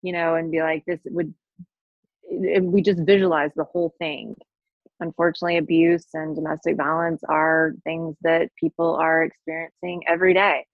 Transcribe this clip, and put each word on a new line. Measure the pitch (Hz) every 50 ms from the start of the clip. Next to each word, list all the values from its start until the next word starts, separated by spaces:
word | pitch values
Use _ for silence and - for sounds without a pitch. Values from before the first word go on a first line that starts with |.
| -
you | 180 175
know, | 170 170 165 165
and | 165 165 160
be | 156 165
like, | 160 160 160 156 -
"This | - 175 165 _
would," | - - 170 170 156 160 _ _ _ _ _ 180 _ _ _ _ _ _ _ _ _ _ _ _ -
and | - - 190 180 - 190 185 180 175
we | 202 175
just | 208 196 170
visualize | 165 147 202 196 190 185 165 151 147 151 -
the | - 151
whole | - - 175 170 165 _ _
thing. | 170 160 147 139 - 113 - - - _ _ _ _ _ _ _ _ _ _ _
Unfortunately, | 170 165 160 - 165 175 160 - 175 170 170 170
abuse | 156 - 170 165 165 170 175 170 - _ -
and | 160 156 156 156
domestic | 156 156 156 156 160 - 170 160
violence | - 143 143 160 165 170 170 165 147 - -
are | 156 156 156 160 160 160 160 156 - - _
things | - 165 165 165 160 156 _ -
that | 165 165 165 165 - _ -
people | - 160 _ - 170 165 160
are | 139 165 160 160 160 165
experiencing | 165 - _ _ - 160 160 165 - _ _ - 180 180 175 - -
every | 170 170 185 185 180
day. | 185 196 202 156 131 - _